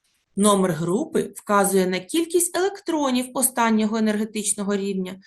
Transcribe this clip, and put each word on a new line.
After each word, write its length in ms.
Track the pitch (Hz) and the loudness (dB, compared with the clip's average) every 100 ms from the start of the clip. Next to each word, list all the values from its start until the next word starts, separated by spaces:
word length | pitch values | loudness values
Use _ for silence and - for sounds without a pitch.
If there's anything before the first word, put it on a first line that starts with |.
| _ _ _ - | _ _ _ 0
Номер 360 | 208 196 185 | 4 4 2
групи 500 | 151 170 202 320 - | 0 -2 -2 -2 -2
вказує 640 | - - - 202 185 190 185 | -4 -6 0 2 4 2 2
на 140 | 185 | 0
кількість 560 | 185 320 330 359 339 339 | -2 -2 0 0 0 0
електронів 760 | 392 392 - 320 277 247 254 | -2 -2 -4 -2 0 0 -2
останнього 600 | 262 254 - 226 220 214 226 | -2 -2 0 2 2 2 0
енергетичного 800 | 220 208 220 220 208 - 196 202 | 0 0 -4 -4 -4 -4 -2 -2
рівня 440 | 196 196 185 190 | -2 -4 -6 -10